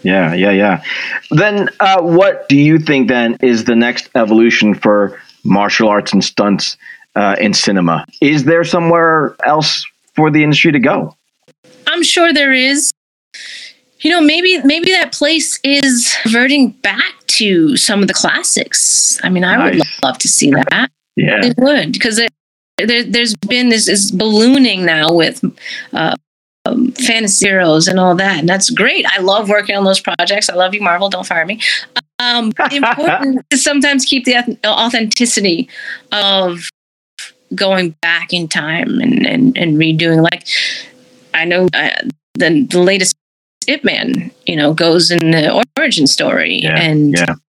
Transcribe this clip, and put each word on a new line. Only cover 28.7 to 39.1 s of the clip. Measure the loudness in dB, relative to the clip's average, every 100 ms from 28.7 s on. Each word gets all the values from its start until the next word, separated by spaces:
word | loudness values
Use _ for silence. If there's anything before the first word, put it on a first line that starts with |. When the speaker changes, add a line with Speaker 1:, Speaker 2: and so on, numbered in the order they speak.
Speaker 2:
great. | 0 0 0 -2
I | -2
love | 0 0 2
working | 0 0 0
on |
those | 0 0
projects. | -2 -2 -2 0 -2
I | 0
love | -2
you, | 0
Marvel. | -2 0 -2
Don't | -4 -4
fire | -4 -4
me. | -4 -4 -4 -6 -10 _ -6
Um, | -2 -2 -2 -2
Speaker 1:
<laughs> | -2
Speaker 2:
important | 0 -2 0 0 0 0 -4 -2
to | -2
sometimes | 0 2 2 0 0
keep | -2 0
the |
auth-, | 0 -2 -4 -4
authenticity | -2 -2 -2 -2 -2 0 0 0 -2 -6 -10 -14 -16 _
of | -4 0 0 -2 -6 -12 _ _ _ _ -20 -20 _ _
going | -4 -2 0 -2 -4
back | -4 -2 -2
in | -6 -4
time | -6 -4 -4 -4 -2
and, | 0